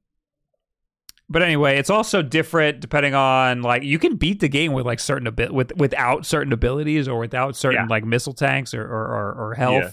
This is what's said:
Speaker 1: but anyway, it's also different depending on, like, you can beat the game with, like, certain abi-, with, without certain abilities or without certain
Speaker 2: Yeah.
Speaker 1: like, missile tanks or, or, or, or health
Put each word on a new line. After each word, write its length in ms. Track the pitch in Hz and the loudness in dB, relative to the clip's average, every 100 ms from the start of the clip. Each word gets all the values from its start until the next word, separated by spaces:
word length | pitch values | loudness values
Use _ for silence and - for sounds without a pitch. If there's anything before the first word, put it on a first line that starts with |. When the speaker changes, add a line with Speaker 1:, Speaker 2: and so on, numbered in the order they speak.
| _ _ _ _ _ _ _ _ _ _ - _ _ | _ _ _ _ _ _ _ _ _ _ -20 _ _
Speaker 1:
but 120 | 160 | 0
anyway, 340 | 175 147 143 139 | 2 4 4 2
it's 120 | 139 | 2
also 320 | 208 - 202 | 2 2 0
different 580 | 143 160 156 165 151 147 | 2 0 2 2 2 0
depending 340 | - 147 143 | -2 0 2
on, 480 | 135 135 131 127 123 | 2 4 4 2 2
like, 220 | 120 120 | 0 0
you 160 | 139 156 | 0 0
can 160 | 349 226 | 0 2
beat 240 | 156 202 | 0 0
the 80 | 151 | 0
game 240 | 139 165 | 0 0
with, 140 | 131 120 | 0 -2
like, 140 | 117 | -4
certain 260 | - 135 120 | -2 -2 -2
abi-, 220 | 113 120 | -4 -2
with, 260 | 135 123 180 | 0 -2 0
without 500 | 139 131 123 151 156 | 0 2 0 0 0
certain 280 | 156 139 | -2 0
abilities 540 | 120 123 139 151 151 135 | 0 0 0 0 0 0
or 100 | 117 | -4
without 360 | 117 127 135 131 | -4 -4 -4 -2
certain 260 | 135 127 | 0 2
Speaker 2:
Yeah. 60 | 113 | 2
Speaker 1:
like, 160 | 110 110 | 0 0
missile 280 | 117 - | -2 -2
tanks 400 | 127 139 135 127 | -2 0 0 -4
or, 80 | 117 | -8
or, 220 | 107 110 110 | -6 -6 -4
or, 440 | 113 101 - 107 | -4 -4 -6 -8
or 40 | 113 | -2
health 180 | 127 127 90 | 2 2 0